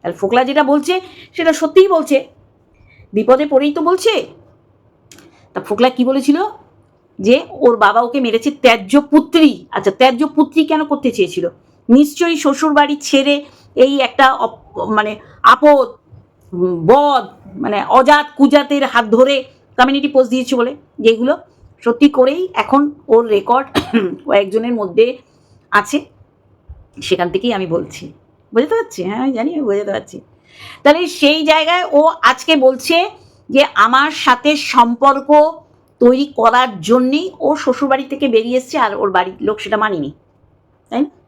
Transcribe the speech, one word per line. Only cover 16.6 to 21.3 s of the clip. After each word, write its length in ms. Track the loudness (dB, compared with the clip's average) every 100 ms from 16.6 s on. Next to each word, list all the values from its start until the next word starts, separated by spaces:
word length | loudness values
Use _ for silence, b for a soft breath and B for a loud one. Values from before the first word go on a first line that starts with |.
| -4 -2 2
বদ, 360 | 2 4 -2 -4 -18 -20 -10
মানে, 280 | -6 -6 0
অজাত 400 | 2 4 2 2 0
কুজাতের 480 | 2 2 0 -4 -2
হাত 200 | -2 0
ধরে 380 | 2 2 2 -4 _ _ 0
কমিউনিটি 300 | 0 0 0
পোস্ট 220 | 0 0
দিয়েছে 260 | -2 -4 -2
বলে, 200 | -4 -6 _ -2
যেগুলো 380 | 0 2 0